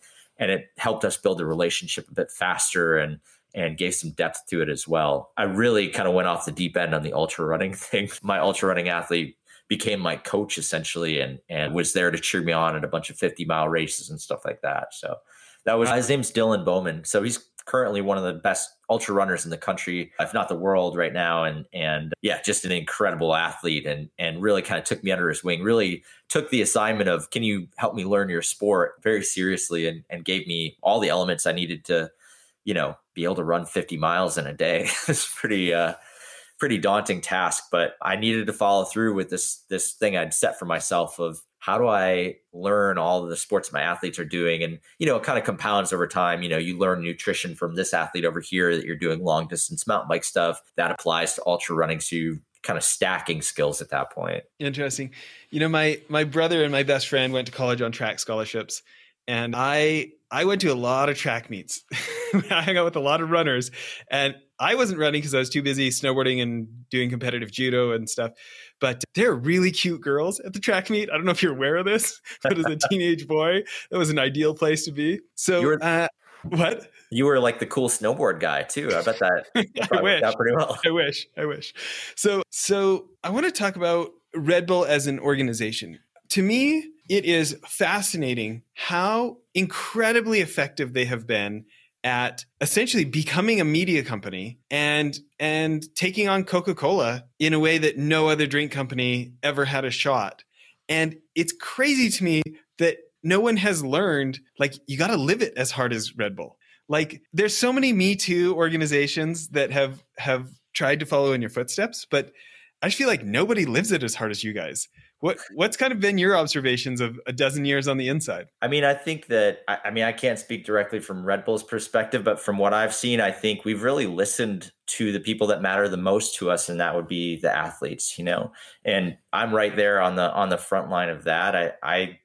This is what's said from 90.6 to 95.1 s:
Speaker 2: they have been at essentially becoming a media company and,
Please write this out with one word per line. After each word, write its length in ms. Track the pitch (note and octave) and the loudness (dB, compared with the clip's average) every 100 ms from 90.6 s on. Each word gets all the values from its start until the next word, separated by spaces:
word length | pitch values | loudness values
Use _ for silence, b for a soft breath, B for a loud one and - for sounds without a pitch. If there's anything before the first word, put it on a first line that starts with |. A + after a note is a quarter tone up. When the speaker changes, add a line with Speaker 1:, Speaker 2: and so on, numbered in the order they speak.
| C#3 - C3 | -2 -2 -2
Speaker 2:
they 120 | B2+ B2 | 0 0
have 200 | B2 A2+ | -2 0
been 380 | G#2+ G2+ G#2+ G#2+ b b _ | 0 0 -6 -12 b b _
at 400 | B2 B2 B2 - - _ | -2 0 -2 -4 -14 _
essentially 440 | D3 G#3 A#3+ A#3 | 0 2 2 2
becoming 560 | D3 C#3 - E3+ G#3 A3 | 2 0 0 0 2 2
a 40 | |
media 380 | D#3 D#3 F#3 D#3+ | 2 2 2 0
company 560 | A#2+ A2 G2+ F#2 G2+ B2 _ | 0 -6 -8 -8 -10 -12 _
and, 480 | C#3+ D3 D3 D3 | 0 2 2 0